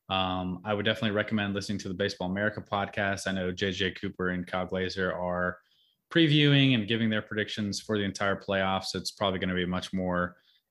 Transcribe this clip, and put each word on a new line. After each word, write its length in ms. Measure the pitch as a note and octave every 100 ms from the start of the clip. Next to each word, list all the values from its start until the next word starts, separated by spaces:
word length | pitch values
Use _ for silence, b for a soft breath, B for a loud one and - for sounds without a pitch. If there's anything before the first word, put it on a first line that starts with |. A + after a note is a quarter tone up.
| -
Um, 500 | F#2+ F#2 F#2 F#2 F2+
I 100 | G#2+
would 100 | G#2
definitely 280 | G#2+ A2 A2+
recommend 420 | G2+ G2+ A2 G2+
listening 240 | G2 F#2+ G2+
to 100 | G2
the 60 |
Baseball 360 | F2+ G2+ - F#2
America 300 | F#2+ G#2 -
podcast. 680 | - G2+ G2 - G2 G2 -
I 60 |
know 180 | F#2+ F#2
J 220 | F#2 G2+
J 180 | F#2 F#2+
Cooper 380 | F2 G2 - F#2
and 160 | F2+ F2
Kyle 200 | F#2 F2+
Glazer 460 | F#2 F#2 F#2 F#2
are 440 | E2+ F2+ F2+ F2+ - b b b b -
previewing 600 | E3+ D#3+ D3+ D3 C#3+ C3+
and 120 | B2 G2+
giving 220 | A2+ A2
their 140 | G#2+
predictions 580 | - G#2+ G2+ - G#2 F#2+
for 160 | - G#2
the 80 |
entire 320 | G2 - G2+ F#2+
playoffs. 500 | - G2 F#2+ F#2+ -
So 120 | F#2
it's 140 | F2
probably 260 | - G2+ F#2
gonna 160 | F#2
be 100 | F2+
much 280 | F2+ F2+ -
more 440 | F#2+ F#2 F2 F2 b b b _